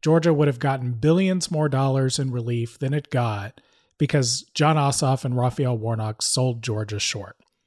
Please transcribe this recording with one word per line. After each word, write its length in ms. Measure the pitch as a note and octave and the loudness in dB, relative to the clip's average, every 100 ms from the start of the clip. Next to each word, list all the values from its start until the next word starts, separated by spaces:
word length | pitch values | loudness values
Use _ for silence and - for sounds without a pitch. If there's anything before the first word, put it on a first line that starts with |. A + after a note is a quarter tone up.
Georgia 300 | D3+ E3 E3+ | 2 4 4
would 160 | D3 D3 | 4 2
have 100 | B2 | 2
gotten 340 | C#3+ C3+ B2 | -2 -2 -2
billions 580 | A#2 D3+ E3+ F#3+ F#3 - | 0 2 4 4 0 -2
more 180 | D#3 D3+ | -2 0
dollars 500 | C3 C3+ C3+ C3 C3+ | 2 2 2 0 0
in 120 | C3+ | -4
relief 480 | B2 A#2 A#2+ A#2 - | -4 -2 -2 -4 -4
than 160 | C3+ | -4
it 160 | D3 - | -4 -2
got 500 | B2+ A#2+ G#2 G#2 - _ _ _ - | -2 0 -2 -8 -14 _ _ _ -4
because 440 | D3 D3 A#2+ B2 - | 0 2 0 -2 -6
Jon 220 | - D3+ D#3 | 0 2 4
Ossoff 480 | C#3 C#3 C#3 C3 | 2 0 0 0
and 120 | C3 B2 | 0 0
Raphael 400 | B2 C3+ C3 A#2 | 0 0 -2 -2
Warnock 460 | A2 A2+ A2 A2 | -2 -4 -4 -4
sold 400 | - - B2+ A#2 | -2 0 0 -2
Georgia 380 | A2+ G#2+ G#2+ G#2 | -4 -4 -4 -4
short. 360 | - G#2+ F#2+ - _ _ | -4 -6 -10 -18 _ _